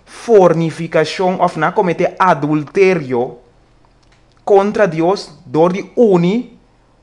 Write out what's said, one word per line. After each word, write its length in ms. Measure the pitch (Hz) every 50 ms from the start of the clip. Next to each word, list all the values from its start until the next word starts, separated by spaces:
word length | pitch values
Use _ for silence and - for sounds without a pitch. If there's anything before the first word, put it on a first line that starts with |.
| _
fornicação 1300 | _ - - - - 233 208 185 175 165 165 165 160 143 - 165 165 - 165 156 156 - - 190 185 180 -
ou 120 | - 175 -
não 140 | - 156 -
cometer 460 | - 220 202 180 165 - - - - -
adultério 1200 | 190 185 170 147 143 147 151 156 147 135 - 196 196 190 185 170 147 127 127 120 123 - - - _ _ _ _ _ _ _ _ _ _ _ _ _ _ _ _ _ _ _ _ _
contra 440 | - 208 196 196 202 208 226 214 190
Deus, 420 | 156 160 165 170 196 190 - - - - _
dor 300 | 127 123 151 160 180 180
de 160 | 202 - - -
uni 640 | - 247 220 190 175 170 175 196 240 247 - - _ _ _ _ _ _ _ _ _